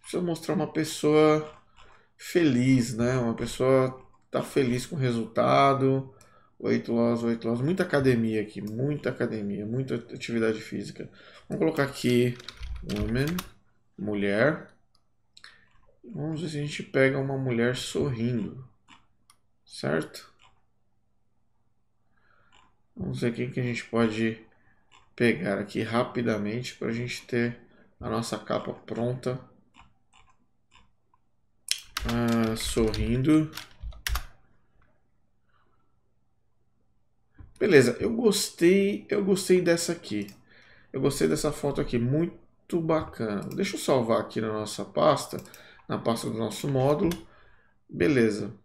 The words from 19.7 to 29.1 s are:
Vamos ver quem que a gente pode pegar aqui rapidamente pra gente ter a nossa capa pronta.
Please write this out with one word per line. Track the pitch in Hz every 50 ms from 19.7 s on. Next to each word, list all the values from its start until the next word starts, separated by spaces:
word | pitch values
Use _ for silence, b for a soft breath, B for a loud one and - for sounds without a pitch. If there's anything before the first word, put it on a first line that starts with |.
| - - - - 76 80 - - - - - - _ _ - - _ _ _ _ _ _ _ _ _ _ _ _ _ _ _ _ _ _ _ _ _ _ _ _ _ _ _ _ _ _ _ _ b b b b b b b b b b b b b _ _ _ _
Vamos | - 190 139 127 -
ver | 131 120 117
quem | - 123 127
que | - 135
a |
gente | 123 123 120 113 -
pode | - - 113 117 110 107 107 113 113 110 - - _ b b b b b b b b b b b b _
pegar | - 123 117 110 143 - 104 98 98
aqui | 104 - - 113
rapidamente | 110 110 113 117 123 - - 123 120 120 117 104 101 104 110 123 131 - -
pra | - - 117
gente | 113 117 120 123 - - -
ter | - - 120 117 120 120 - b b b b b b b _
a | - 113
nossa | 107 113 113 - - 104
capa | - - 117 107 - -
pronta. | - - - - 110 113 117 123